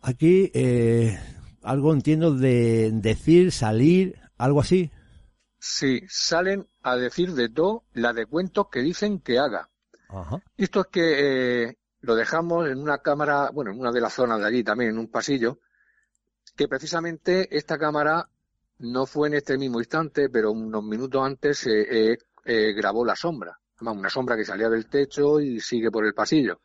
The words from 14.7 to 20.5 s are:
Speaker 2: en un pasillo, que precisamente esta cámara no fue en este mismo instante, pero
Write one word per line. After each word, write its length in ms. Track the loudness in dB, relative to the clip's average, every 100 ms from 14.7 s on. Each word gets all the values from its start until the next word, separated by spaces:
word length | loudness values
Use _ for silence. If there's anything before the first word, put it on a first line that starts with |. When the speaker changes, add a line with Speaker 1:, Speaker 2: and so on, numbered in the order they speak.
| 0 -2
Speaker 2:
en 80 | -2
un 100 | -4
pasillo, 500 | -6 -2 0 -2 -4 _ _ _ _ _ _ _ _ -20 -4
que 120 | -2
precisamente 880 | -2 -4 -6 -6 -6 0 0 0 -4
esta 220 | -4 -4
cámara 500 | -2 0 0 0 -4 _ _ _ _ _
no 300 | -6 -4 -4
fue 220 | 0 0
en 40 |
este 240 | 0 -2 -4
mismo 220 | -2 -4
instante, 500 | -2 -4 -4 -2 0
pero 220 | 2 0